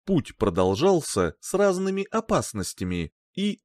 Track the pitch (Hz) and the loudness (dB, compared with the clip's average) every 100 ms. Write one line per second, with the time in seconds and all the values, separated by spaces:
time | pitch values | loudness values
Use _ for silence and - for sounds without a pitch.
0 | - 170 - - 101 87 92 98 185 180 | -2 -2 -2 -2 0 2 2 4 4 2
1 | - 101 85 - - 190 202 185 190 190 | 0 -2 -2 -2 -4 2 2 2 -2 -4
2 | 196 220 220 175 - 104 87 - 92 87 | -4 -4 0 0 0 -6 -6 -6 -4 -2
3 | 80 _ _ - 202 - | -4 _ _ -6 -4 -4